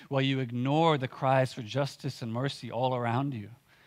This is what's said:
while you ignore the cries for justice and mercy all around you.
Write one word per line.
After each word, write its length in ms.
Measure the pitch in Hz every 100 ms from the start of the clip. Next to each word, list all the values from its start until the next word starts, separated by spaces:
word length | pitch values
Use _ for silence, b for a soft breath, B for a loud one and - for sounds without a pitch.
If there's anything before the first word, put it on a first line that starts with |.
| B
while 120 | 135
you 180 | 135 131
ignore 580 | 123 120 131 156 165 147
the 100 | 127
cries 460 | - 135 135 131
for 80 | -
justice 600 | 107 127 139 - 143 -
and 120 | 117
mercy 380 | 117 135 - 117
all 240 | 110 127 127
around 380 | 117 123 143
you. 160 | 120 101 - _ b